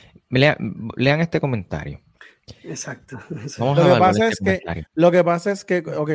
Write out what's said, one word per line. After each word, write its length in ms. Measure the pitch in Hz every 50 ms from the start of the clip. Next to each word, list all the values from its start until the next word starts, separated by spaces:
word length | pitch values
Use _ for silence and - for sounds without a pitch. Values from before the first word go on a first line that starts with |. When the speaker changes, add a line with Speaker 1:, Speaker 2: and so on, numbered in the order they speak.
| - _ - _ _ _
Speaker 1:
Lea-, 260 | 123 131 135 151 - - - 107 - - 107 113 -
lean 240 | - 123 139 147 156
este 200 | 170 165 - 160
comentario. 600 | - 143 127 104 - - 82 76 71 73 73 - _ _ _ - - - _ _ _ - - _
Speaker 2:
Exacto, 540 | - 170 156 - - 147 127 - _ - 131 117 -
<laughs> 60 | -
exacto. 340 | 170 110 107 143 - - 117
Speaker 1:
Vamos 140 | 131 143 143
Speaker 3:
Lo 40 |
Speaker 1:
a 20 | 170
Speaker 3:
que 40 | 180
Speaker 1:
evaluar 80 | 180 170
Speaker 3:
pasa 220 | 180 185 196 214 226
Speaker 1:
este 80 | 226 214
Speaker 3:
es 60 | 208
que, 180 | 196 196 190 180
Speaker 1:
comentario. 280 | - 170 165 165 151 - -
Speaker 3:
lo 160 | 156 165 175
que 140 | 170 180 170
pasa 260 | 170 170 170 - 202
es 120 | 202 196 -
que, 140 | - 185 175
ok, 300 | 160 170 156 156 151 151 156